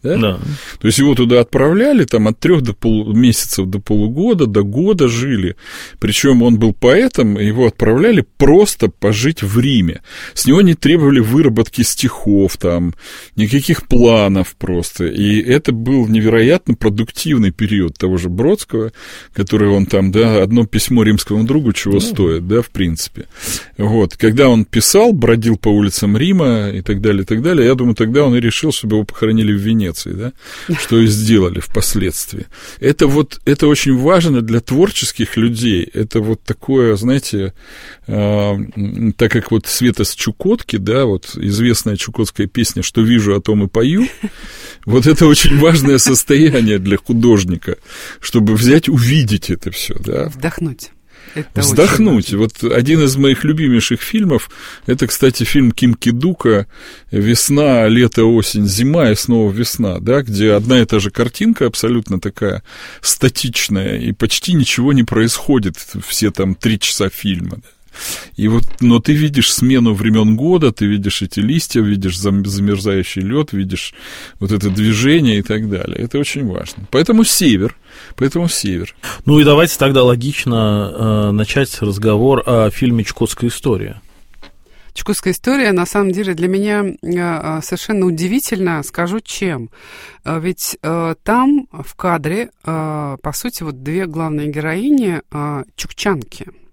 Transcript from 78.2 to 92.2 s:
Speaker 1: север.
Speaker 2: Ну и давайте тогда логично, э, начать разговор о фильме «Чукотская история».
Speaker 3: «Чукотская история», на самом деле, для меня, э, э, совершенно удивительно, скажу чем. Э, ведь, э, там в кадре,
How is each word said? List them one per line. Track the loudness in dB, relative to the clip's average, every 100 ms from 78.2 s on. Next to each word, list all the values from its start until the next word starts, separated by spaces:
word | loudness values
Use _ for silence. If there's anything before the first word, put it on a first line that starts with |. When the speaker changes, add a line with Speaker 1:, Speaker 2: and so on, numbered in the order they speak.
| -2 -2 -4
Speaker 1:
север. | -4 -6 -6 -8 -14 -16 -6
Speaker 2:
Ну | 2 4
и | 6
давайте | 4 2 0
тогда | 2 4
логично, | 2 2 -4 -6 -4 0 0 -2 -4
э, | -4 -2 0 0
начать | -2 -2 -2 -4 -4
разговор | -4 -2 0 2 2 2 2
о | 2 0
фильме | 0 0 0 -4
«Чукотская | -4 -6 -2 -6
история». | -4 -4 -4 -6 -14 -20 -20 -20 -20 -20 -20 _ -20 -18
Speaker 3:
«Чукотская | -10 -6 -4 -4
история», | -4 -2 0 0
на | 0 -2
самом | -2 -2
деле, | -2 -4
для | -4 -2
меня, | -2 -2 -2
э, | -4 -8
э, | -6 -4 -4 -6 -6 -8
совершенно | -8 -10 -4 -2 -2
удивительно, | -2 -2 -4 -4 -4 -4 -4
скажу | -8 -6 -6 -6
чем. | -8 -8 -6 -6 -10 -18 -20 -20 -20 -16 -8
Э, | -6
ведь, | -6 -8 -10 -8
э, | -6 -4 -4 -6
там | -2 0 2 0 -4
в | -18 -18 -6
кадре, | -4 -4